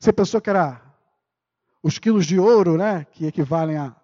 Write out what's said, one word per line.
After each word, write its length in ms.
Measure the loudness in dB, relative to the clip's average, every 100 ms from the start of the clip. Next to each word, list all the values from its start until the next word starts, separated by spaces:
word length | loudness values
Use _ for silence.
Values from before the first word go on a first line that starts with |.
Você 120 | 0
pensou 280 | 0 0 -2
que 100 | -2
era 320 | -2 -2 -6 _ _ _ _ _ _ _ _ _ _
os 160 | -6 -2
quilos 300 | 0 0 2
de 120 | 2
ouro, 360 | 4 4 4 0
né, 280 | 0 -4
que 200 | -8 -8
equivalem 520 | -8 -4 -4 -2 -2 -6
a 180 | -8 -14